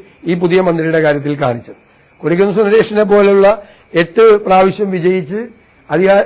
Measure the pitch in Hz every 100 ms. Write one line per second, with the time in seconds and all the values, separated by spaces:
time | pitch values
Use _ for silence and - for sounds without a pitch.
0 | - _ 165 175 175 185 185 165 160 160
1 | 151 143 143 143 135 120 104 - _ _
2 | _ _ 151 175 202 190 202 220 - 208
3 | 202 202 202 196 196 220 - - _ 165
4 | 165 - 226 208 202 185 190 185 202 185
5 | 180 185 151 208 233 _ _ _ - 160
6 | 190 196